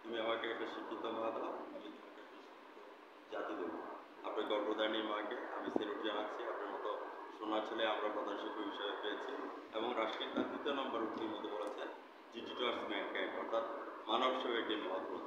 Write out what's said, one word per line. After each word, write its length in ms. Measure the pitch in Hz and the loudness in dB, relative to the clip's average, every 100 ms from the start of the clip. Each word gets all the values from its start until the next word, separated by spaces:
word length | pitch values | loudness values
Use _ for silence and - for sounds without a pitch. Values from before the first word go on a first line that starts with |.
"তুমি 160 | 113 113 | -4 0
আমাকে 320 | 110 113 113 | 2 2 2
একটা 140 | 113 110 | 0 -2
শিক্ষিত 400 | 110 113 110 113 | -2 -4 -2 -2
মা 60 | |
দাও, 160 | 110 113 | 0 0
আমি 440 | - - - - | 0 -2 -4 -6
তোমাকে 160 | 98 104 | -8 -8
একটা 360 | - - - - | -10 -12 -14 -14
শিক্ষিত 1000 | - - - - - - - - - - | -14 -14 -16 -16 -14 -14 -14 -16 -16 -8
জাতি 220 | 104 104 95 | -4 -2 0
দেবো।" 220 | 82 82 - - - - 98 | 0 -2 -4 -8 -10 -8 -2
আপনার 160 | 107 104 | 0 4
গর্ভধারিণী 560 | 104 104 107 107 110 | 4 4 6 6 4
মাকে 340 | 107 104 104 123 - 104 | 2 2 0 -2 -2 -2
আমি 100 | 98 | 2
স্যালুট 360 | - 104 104 107 | 2 2 0 0
জানাচ্ছি, 380 | 107 107 - | 0 -2 -2
আপনার 240 | 110 104 101 | -4 -4 -4
মতো 380 | 101 104 101 - - - - | -4 -2 -4 -6 -8 -10 -6
সোনার 220 | 107 110 107 | 2 2 2
ছেলে 180 | 113 110 | 2 4
আমরা 220 | 104 104 | 4 2
প্রধান 240 | 104 104 101 | 0 0 0
শিক্ষক 240 | 107 107 | -2 -2
হিসেবে 300 | 101 98 101 98 | -2 -2 -2 0
পেয়েছি। 300 | 104 - - - - - - 110 | 0 -2 -2 -2 -4 -6 -4 0
এবং 160 | 120 113 | 2 4
রাষ্ট্রীয় 320 | 110 - 131 127 | 2 2 0 2
তার 80 | |
তৃতীয় 320 | 123 131 147 139 | 2 2 2 2
নম্বর 280 | 127 117 | 2 2
উক্তির 260 | 110 110 110 | 2 0 0
মধ্যে 200 | 107 104 | 0 -2
বলেছেন, 380 | 104 104 - - - - - - | 0 -2 -2 -4 -6 -12 -16 -10
"duty 180 | 113 - | -6 -4
towards 340 | 113 120 107 - | 2 2 2 0
mankind", 500 | 98 92 98 85 95 | 0 0 0 0 0
অর্থাৎ 240 | - 113 - - - - - | 2 2 2 -2 -6 -6 2
মানব 320 | 113 127 127 | 6 6 4
সেবা 140 | 127 117 | 4 4
একটি 180 | 107 104 | 4 2
মহৎ 240 | 92 95 | 2 0
গুণ, 200 | 98 90 | 0 -2